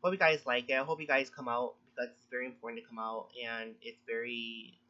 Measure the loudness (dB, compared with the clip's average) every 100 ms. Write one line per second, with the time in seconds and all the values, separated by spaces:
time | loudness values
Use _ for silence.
0 | 2 6 6 6 2 0 4 2 2 -2
1 | 4 2 2 -4 -2 0 0 -4 _ -6
2 | -6 -6 _ -6 -6 -8 -10 -10 -10 -8
3 | -6 -6 -8 -10 -6 -6 -8 -10 -14 -16
4 | -6 -4 -4 -6 -8 -10 -16 -20 _